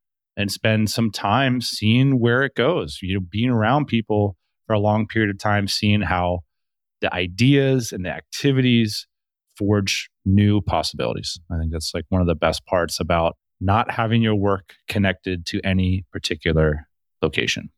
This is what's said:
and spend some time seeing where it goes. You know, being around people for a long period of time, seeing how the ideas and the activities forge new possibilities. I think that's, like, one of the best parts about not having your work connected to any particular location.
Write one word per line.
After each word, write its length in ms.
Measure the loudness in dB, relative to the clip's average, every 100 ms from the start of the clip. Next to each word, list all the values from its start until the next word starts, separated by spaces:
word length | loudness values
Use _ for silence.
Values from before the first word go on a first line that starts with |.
| _ _ _ -6
and 140 | -6
spend 380 | -2 0 2 0
some 220 | 0 -2
time 480 | -2 0 2 2 0
seeing 600 | -4 -2 2 4 4 2
where 240 | 2 2
it 120 | 0 0
goes. 440 | 0 0 -4 -8
You 140 | -4 -4
know, 100 | -4
being 200 | -2 0
around 360 | 2 2 2 0
people 520 | -2 0 0 0 -4 _ _ -2
for 80 |
a 60 | 0
long 280 | 2 0 0
period 220 | -2 -2
of 100 | -2
time, 280 | -2 0 0
seeing 340 | 0 2 2
how 380 | 0 0 0 -2 -6 _ _ _ _ _
the 120 | -4
ideas 800 | -4 -6 0 4 4 2 0 -2
and 140 | -6 -8
the 60 |
activities 920 | -8 -12 -4 0 2 4 4 2 -4 -12 _ _ _ _ -4
forge 520 | 0 2 0 -4 -8 _ 2
new 360 | 4 4 2
possibilities. 800 | 0 -2 -2 -4 -4 -4 -8 -12 -8
I 60 | -4
think 120 | -4
that's, 220 | -4 -6
like, 120 | -8 -2
one 120 | 0
of 60 | 2
the 80 | 2
best 300 | 0 -2 -2
parts 340 | -2 -2 -4
about 380 | -2 0 0 -4 _ -6
not 320 | 0 0 0
having 300 | -2 0 2
your 140 | 2 2
work 400 | 0 -2 -6 -16 -6
connected 580 | 0 0 0 -4 -6 -4
to 120 | -4
any 420 | 0 0 2 0 -4
particular 760 | -10 -8 -4 0 2 2 0 -8 _ _ _
location. 480 | -2 0 -2 -4 -10